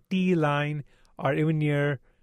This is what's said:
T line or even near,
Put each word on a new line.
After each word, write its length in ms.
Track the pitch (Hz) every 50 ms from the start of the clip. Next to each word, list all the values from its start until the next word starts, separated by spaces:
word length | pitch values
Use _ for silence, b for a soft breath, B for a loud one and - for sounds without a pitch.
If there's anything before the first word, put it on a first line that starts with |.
| - -
T 240 | 196 185 185 185 175
line 500 | 165 151 147 143 147 147 147 151 151 b b b b b b b -
or 160 | - 139 143
even 240 | 156 151 156 160 151
near, 400 | 151 147 147 143 143 143 143 123 _ _ _ _